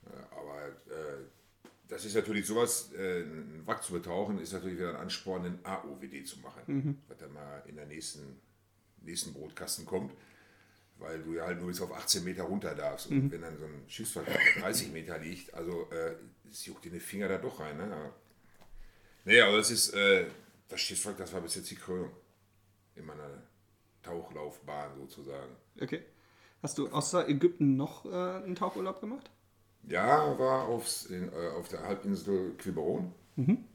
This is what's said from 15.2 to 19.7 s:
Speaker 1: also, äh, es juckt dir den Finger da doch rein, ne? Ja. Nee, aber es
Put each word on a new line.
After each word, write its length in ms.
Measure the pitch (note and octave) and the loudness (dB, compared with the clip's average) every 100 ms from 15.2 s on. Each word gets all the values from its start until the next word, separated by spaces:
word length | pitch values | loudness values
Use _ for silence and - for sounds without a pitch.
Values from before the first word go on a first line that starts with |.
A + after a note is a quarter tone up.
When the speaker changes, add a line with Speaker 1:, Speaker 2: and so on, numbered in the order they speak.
| D#2+ F2+ - | -6 -8 -10
Speaker 1:
also, 340 | D#2 E2+ E2+ - | -8 -4 -2 -4
äh, 240 | E2 E2 - - - - | -2 -2 -4 -14 -20 -18
es 140 | - | -12
juckt 180 | - - | -12 -12
dir 60 | - | -10
den 80 | F2 | -10
Finger 280 | - G2 G2 | -8 -4 0
da 80 | F#2 | 0
doch 240 | - - | -2 -6
rein, 160 | D#2 D2 | -8 -6
ne? 120 | G2+ | -6
Ja. 200 | D2+ D2+ - _ _ - - - - - - - - F#2 | -6 -8 -12 _ _ -20 -20 -18 -16 -16 -20 -20 -12 8
Nee, 140 | A#2 | 10
aber 160 | G#2 G#2 | 12 10
es 120 | G#2 | 6